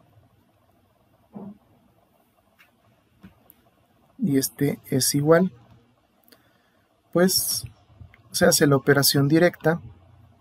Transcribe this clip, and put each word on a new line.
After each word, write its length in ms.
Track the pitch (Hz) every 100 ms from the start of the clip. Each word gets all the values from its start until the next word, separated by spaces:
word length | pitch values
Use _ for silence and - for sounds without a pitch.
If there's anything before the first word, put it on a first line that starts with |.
| _ _ _ _ _ _ _ _ _ _ _ _ _ - 202 - _ _ _ _ _ _ _ _ _ _ _ _ _ _ _ _ - _ _ _ _ _ _ _ _ -
Y 200 | 208 135
este 440 | 135 - 143 - -
es 280 | 135 - 147
igual. 380 | 147 165 185 - _ - _ _ _ _ _ _ _ _ _ _ _ _ _
Pues 500 | 170 185 - - - - - _ - - _ _
se 140 | - 175
hace 220 | 156 151
la 80 | 139
operación 540 | - 143 165 143 139
directa, 500 | 160 175 - 156 165 - - _ _ _ _